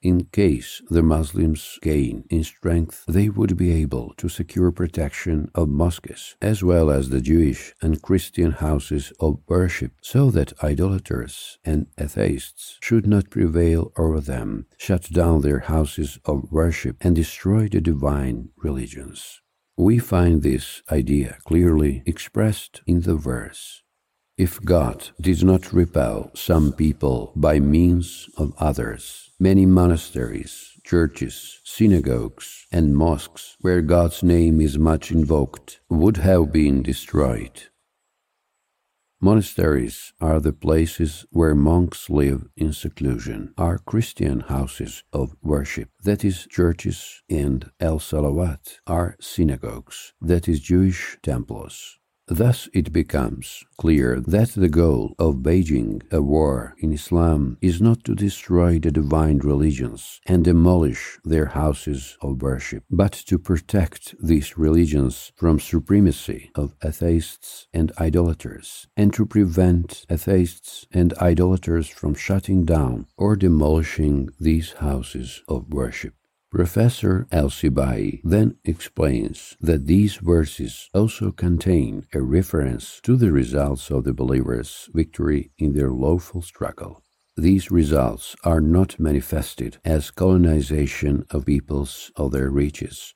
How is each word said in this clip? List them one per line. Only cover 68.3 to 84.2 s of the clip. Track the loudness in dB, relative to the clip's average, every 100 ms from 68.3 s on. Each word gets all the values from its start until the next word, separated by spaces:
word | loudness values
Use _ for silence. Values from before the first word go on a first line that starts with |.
| -2 -8 -14 -18 -20 -8 2
and | 2
to | 2 0
prevent | 2 2 4 4 4 0 -8 -6
atheists | -6 0 2 2 -4 -20 -20 -6
and | 0 2 2
idolaters | 2 4 2 0 0 -2 -4
from | -6 -6 -4
shutting | -2 -4 0 0 2
down | 2 0 -4 -10 -2
or | 0 2
demolishing | 4 4 4 2 0 -2 0 0 -2 -4
these | 0 0 -2 -6
houses | -4 -4 -6 -12 -12 -14 -8
of | -8 -6
worship. | -6 -6 -8 -14 -18 _ _ _
Professor | -2 0 2 2 2 0 0 0
Elsibai | -2 -2 0 -2 0 0 -2 -4 -4
then | 0 2 2 0
explains | -6 -6 -6 -2 0 0 -4 -8 -18 -6
that | 0 0 2
these | 4 2 0
verses | 0 2 2 -4 -10 -12 -6
also | 0 0 0 -6
contain | -2 0 0 2 2 0 -4 -8
a | -4
reference | 0 0 0 -2 -2 -4 -10 -8
to | 0 2
the | 4
results | 4 2 0 -2 -4 -4
of | -4 -2
the |
believers' | -2